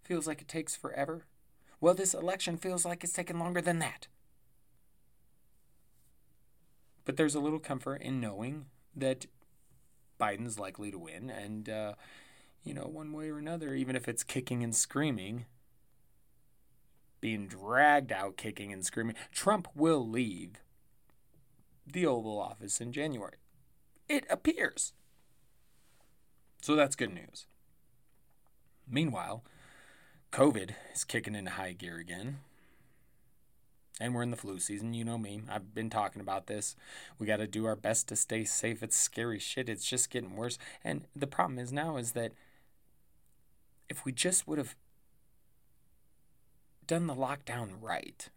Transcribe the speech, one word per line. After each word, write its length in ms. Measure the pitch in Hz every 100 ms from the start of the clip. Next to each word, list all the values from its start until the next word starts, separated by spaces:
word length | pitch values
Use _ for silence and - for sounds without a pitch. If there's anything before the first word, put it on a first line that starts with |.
Feels 240 | - 175 156
like 120 | 147
it 60 | -
takes 300 | 165 151 -
forever. 500 | 135 139 143 165 - - - - - -
Well, 140 | 160
this 200 | 180 190
election 420 | - 170 190 - 170
feels 280 | 185 180
like 180 | 175 175
it's 100 | 170
taken 280 | - 175 170
longer 200 | 170 175
than 200 | 175 165
that. 260 | 151 - - - - - - - - - - - - - - - - - - - - - - - - - - - - - - -
But 120 | - 139
there's 180 | 156
a 60 | 143
little 180 | 147 156
comfort 440 | - 131 135 139
in 180 | 127 131
knowing 460 | 113 101 120 151 139 - -
that 320 | 151 131 127 - - - - - - - - - -
Biden's 400 | 110 101 120 107
likely 320 | 98 92 104
to 60 | 95
win, 300 | 82 80 127
and, 400 | 101 101 107 107
uh, 260 | 110 107 104 - - - - - -
you 100 | -
know, 140 | 139 -
one 260 | 156 151
way 180 | 151 156
or 80 | 151
another, 360 | 156 170 151
even 220 | 135 131 127
if 120 | 120
it's 140 | 120
kicking 400 | - 131 127 123
and 140 | 117 113
screaming, 680 | - 139 151 113 95 120 117 - - - - - - - - - - - - - - - - -
being 280 | 113 107 98
dragged 680 | 90 98 123 147 147 123
out 240 | 98 98 -
kicking 360 | 110 104 101
and 120 | 98
screaming, 320 | - - 113 110 -
Trump 340 | - - 208 175
will 320 | 143 160 156 117
leave 540 | 113 117 87 90 107 - - - - - - - - - - - - -
the 200 | 160 170
Oval 320 | 123 110 104
Office 420 | 98 104 101 -
in 120 | 120
January. 460 | 127 156 123 98 - - - - - - - -
It 180 | 294 -
appears. 640 | - - - 165 - - - - - - - - - - - - - - - - - - -
So 160 | - 151
that's 180 | 139
good 200 | - 117
news. 320 | 87 - - - - - - - - - - - - - - - - -
Meanwhile, 560 | 123 160 101 - 113 - - - - - - - - -
covid 420 | - 143 113 95 107 -
is 100 | -
kicking 300 | - 120 104
into 180 | 104 92
high 200 | 95 92
gear 260 | 90 87 85
again. 400 | 85 87 113 139 - - - - - - - - - - - - - - - -
And 160 | 117
we're 80 | 123
in 80 | 120
the 60 | 120
flu 220 | 101 92
season. 340 | - 101 113
You 120 | 117
know 140 | 117 117
me. 220 | 104 101 110
I've 240 | 104 98
been 160 | 110 113
talking 300 | 110 101 104
about 260 | 98 95 -
this. 300 | 107 - - - - - -
We 80 | 110
gotta 200 | 107 107
do 180 | 107
our 120 | 113 107
best 320 | 107 113 -
to 80 | 107
stay 280 | - 110
safe. 380 | 107 - 113 110
It's 140 | - -
scary 420 | - - 117 104
shit. 320 | - - 120
It's 160 | 104 -
just 240 | 127 -
getting 260 | 127 95 98
worse. 220 | 117 - - -
And 220 | - 143 - -
the 100 | 139
problem 320 | - 160 127
is 140 | 123
now 240 | 143 160 143
is 160 | 117
that 200 | 120 117 - - - - - - - - - - - - - - - -
if 160 | 135
we 80 | 135
just 340 | 123 180 180 -
would 120 | 151
have 180 | 123 - - - - - - - - - - - - - - - - - - - - - -
done 220 | 165 170
the 60 | 131
lockdown 540 | 131 143 - 123 107 92
right 480 | 110 85 - - -